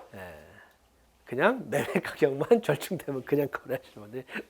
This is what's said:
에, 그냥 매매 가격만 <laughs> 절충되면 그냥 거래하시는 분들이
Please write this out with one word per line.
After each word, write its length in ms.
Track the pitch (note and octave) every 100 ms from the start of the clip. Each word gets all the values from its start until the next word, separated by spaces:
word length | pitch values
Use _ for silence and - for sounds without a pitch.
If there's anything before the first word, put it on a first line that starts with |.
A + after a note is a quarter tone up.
| -
에, 200 | G2+ F2+ D#2 D#2+ - - _ _ _ _ _
그냥 400 | - B2 F#3 B3+ D3
매매 160 | C#3+ A#2+
가격만 760 | F#3 - - C#3+ C3+ D3 A#3
<laughs> 20 |
절충되면 600 | - D3 - F3 - C3+
그냥 240 | - C#3+ C#3
거래하시는 460 | - - B2 -
분들이 300 | - G#2 B2 - - -